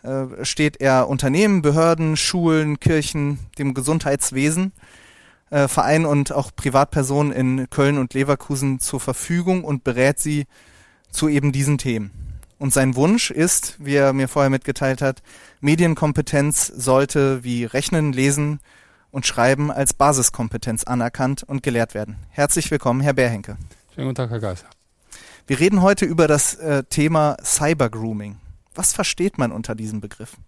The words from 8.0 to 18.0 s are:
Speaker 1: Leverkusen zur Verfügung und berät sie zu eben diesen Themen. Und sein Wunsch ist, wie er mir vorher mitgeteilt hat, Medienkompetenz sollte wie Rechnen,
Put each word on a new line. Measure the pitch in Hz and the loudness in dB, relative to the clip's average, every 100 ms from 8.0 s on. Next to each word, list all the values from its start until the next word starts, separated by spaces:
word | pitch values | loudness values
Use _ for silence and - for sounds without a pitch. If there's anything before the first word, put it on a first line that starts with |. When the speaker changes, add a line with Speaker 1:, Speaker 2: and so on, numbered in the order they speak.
| 127 | -2
Speaker 1:
Leverkusen | 131 139 139 - 139 139 131 | -2 0 -2 -2 -4 -2 -2
zur | - 135 | -4 -4
Verfügung | - 123 - 170 175 185 | -6 -6 -4 -2 0 -2
und | 156 139 | -2 -4
berät | - 120 131 147 | -2 2 2 2
sie | 147 147 139 _ _ _ _ _ _ | -2 -2 -6 _ _ _ _ _ _
zu | - 156 | -2 0
eben | 143 143 | 2 0
diesen | 135 139 143 | 0 0 0
Themen. | 135 113 98 - - - - _ | -2 -4 -6 -12 -16 -16 -20 _
Und | 139 | 0
sein | 139 131 123 | 2 2 4
Wunsch | 156 233 - | 2 2 0
ist, | 135 175 - - - | 0 2 2 -2 -10
wie | 139 143 | -2 2
er | 139 | 4
mir | 135 131 | 2 -2
vorher | 147 139 | 0 2
mitgeteilt | 135 - 135 139 131 | 0 -4 -4 -2 0
hat, | 139 131 - - - _ | -2 -4 -14 -20 -20 _
Medienkompetenz | 143 160 175 156 151 147 147 147 143 - - | 0 4 2 2 0 0 0 0 2 0 -2
sollte | - 123 131 139 151 139 131 | -4 2 2 2 0 0 0
wie | 123 120 | -4 -4
Rechnen, | 117 131 - 165 | -2 -4 -2 0